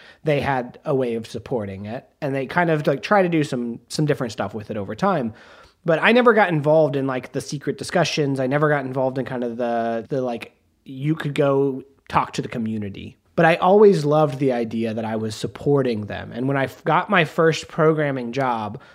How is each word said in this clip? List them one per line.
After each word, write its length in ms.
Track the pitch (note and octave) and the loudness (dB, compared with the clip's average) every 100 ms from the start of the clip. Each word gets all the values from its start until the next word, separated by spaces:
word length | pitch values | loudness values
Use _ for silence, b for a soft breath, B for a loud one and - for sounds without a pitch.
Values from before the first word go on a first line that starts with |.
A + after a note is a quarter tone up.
| B B | B B
they 160 | D#3 C#3+ | -2 0
had 380 | C3+ C3+ A#2+ - - | 0 -2 -4 -8 -2
a 80 | |
way 200 | C3+ B2+ | 0 0
of 120 | A2+ G#2+ | -4 -6
supporting 580 | A2+ - B2+ G2+ F#2+ G#2 | -12 -6 -6 -6 -10 -10
it. 200 | B2 - - | -12 -14 -8
And 120 | D3 | -4
they 120 | C3+ C3 | -4 -2
kind 240 | F3 E3+ | 0 0
of, 160 | D#3 D3+ | 2 0
like, 160 | C#3 | -2
try 180 | - G#3 | 2 2
to 60 | F3+ | 4
do 160 | E3 | 2
some, 360 | C#3+ B2+ A#2+ A#2 - | 0 -4 -6 -8 -10
some 160 | - D3 | -4 -2
different 260 | C#3 B2 | -2 -4
stuff 220 | - G2+ | -6 -8
with 160 | A2 G#2 | -8 -8
it 60 | A2 | -8
over 160 | G2 | -8
time. 380 | A2 G3 F3 A#2 - B B B B - | -4 -2 0 -4 -8 B B B B -2
But 120 | D#3 | 2
I 100 | F3+ | 4
never 200 | A#3 B3 | 6 6
got 140 | A3 F#3+ | 6 4
involved 460 | D#3 D3 D#3 D#3 C#3 | 2 4 4 4 2
in, 100 | C3+ | -2
like, 260 | B2+ - | -4 -6
the 80 | C3+ | -8
secret 340 | - D3 - C3+ | -8 -8 -6 -6
discussions. 600 | B2 F#3 D3+ - C#3+ C3+ | -2 0 0 0 -2 0
I 60 | B2+ | 0
never 220 | C#3+ D3+ | 2 2
got 160 | D3 | 0
involved 320 | C3 C3 C3 C3 | -2 -2 -2 -2
in 60 | |
kind 200 | B2 C3 | -6 -4
of 120 | A#2+ A#2 | -6 -4
the, 480 | A#2+ A#2 A2+ A2+ G#2+ | -2 -2 -2 -4 -4
the, 120 | C#3 | -4
like, 340 | B2+ A#2 - _ _ _ | -4 -6 -10 _ _ _
you 300 | - C3+ C#3+ | -16 -6 -4
could 200 | D#3+ D3 | -2 -2
go 480 | C#3+ C#3 C#3 C#3 C3 - _ - | 0 2 2 0 -2 -10 _ -2
talk 220 | D#3+ B2+ | 0 0
to 80 | - | -4
the 60 | A#2 | -6
community 680 | A#2+ A2 A2 G2+ G2 F#2+ - _ - | -4 -4 -4 -6 -10 -14 -18 _ 2
but 100 | E3 | 4
I 100 | E3+ | 4
always 480 | F3+ G#3 G#3+ E3+ | 4 8 8 6
loved 340 | D3 D3+ D#3 C3+ | 2 2 2 2
the 140 | C#3 | 0
idea 420 | A#2+ A2+ A2+ A2+ | 0 -2 -2 -4
that 100 | A2 | -4
I 120 | A2 A2+ | -4 -4
was 180 | A2 | -6
supporting 720 | G#2+ A2+ - - C#3+ B2 A2 G#2 | -6 -8 -4 0 2 2 -2 -6
them. 240 | F#2+ G2+ | -10 -10
And 140 | A2 C3 | -6 -2
when 100 | C#3 | -2
I 80 | |
f-, 200 | C3+ - | -2 -4
got 260 | - D#3+ F3+ | 0 0 2
my 140 | G3 | 2
first 420 | D3+ - E3 D#3 - | 2 2 2 2 -4
programming 640 | - D#3 D#3 D3 C3+ A#2+ | 0 2 2 0 -2 -4
job, 480 | B2 C3 A2+ G#2+ A#2 B | -2 -2 -2 -6 -10 B